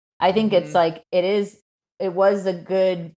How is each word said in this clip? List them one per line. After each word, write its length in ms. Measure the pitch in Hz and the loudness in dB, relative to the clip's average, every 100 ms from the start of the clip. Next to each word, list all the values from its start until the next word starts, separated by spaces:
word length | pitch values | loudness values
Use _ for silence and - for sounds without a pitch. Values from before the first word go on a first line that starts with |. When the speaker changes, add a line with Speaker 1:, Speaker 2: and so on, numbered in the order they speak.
| _ - | _ -2
Speaker 1:
I 120 | 180 | 0
think 200 | 196 214 | 2 2
it's 220 | 190 151 | 2 2
Speaker 2:
Mm-hmm. 0 | |
Speaker 1:
like, 280 | 175 165 165 - | 0 0 -2 -4
it 120 | 185 | -2
is, 360 | 185 208 202 - _ _ _ - | 0 0 -4 -10 _ _ _ -8
it 120 | 190 | -4
was 320 | 175 196 202 190 | 2 2 2 -2
a 60 | |
good 580 | 175 - 190 190 180 165 | -6 -2 0 0 -2 -8